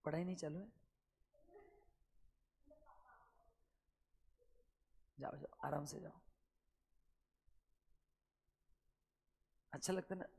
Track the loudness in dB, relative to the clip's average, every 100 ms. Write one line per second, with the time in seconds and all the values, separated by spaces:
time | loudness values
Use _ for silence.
0 | 4 4 4 2 0 0 -4 -12 -20 _
1 | _ _ -20 -20 -18 -18 -18 -20 -20 -20
2 | -20 -20 -20 _ _ _ -20 -20 -18 -20
3 | -20 -20 -20 -20 -20 _ _ _ _ _
4 | _ -20 -20 -20 -20 -20 -20 _ _ -20
5 | -16 -4 -2 -2 -8 0 4 4 2 -4
6 | -6 -12 -20 -20 _ _ _ _ _ -20
7 | -20 _ _ _ -20 -20 _ _ _ -20
8 | _ _ _ _ _ _ _ -20 _ _
9 | _ _ _ _ _ _ _ -2 4 4
10 | 4 -2 -2